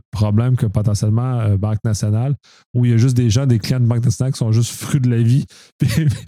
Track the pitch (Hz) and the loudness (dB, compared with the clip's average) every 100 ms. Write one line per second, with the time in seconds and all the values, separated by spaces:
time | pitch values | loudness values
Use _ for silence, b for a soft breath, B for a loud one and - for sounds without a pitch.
0 | - 95 104 107 123 123 110 104 104 101 | -4 -2 0 2 2 0 0 0 0 0
1 | 107 113 127 123 107 98 107 107 113 104 | 0 0 -2 -2 0 0 -2 -2 -4 -2
2 | 107 110 135 131 b b _ 127 120 113 | -2 -2 -2 -6 b b _ 0 2 4
3 | 131 127 120 98 139 113 - 131 117 120 | 4 2 2 2 2 0 0 0 2 2
4 | 117 - 131 - 113 113 117 - - 147 | 0 0 -4 -2 0 0 -2 -6 -4 0
5 | 123 117 117 139 - - - - 131 160 | 0 2 2 2 -2 -14 -20 -4 -2 0
6 | 151 - | 0 -2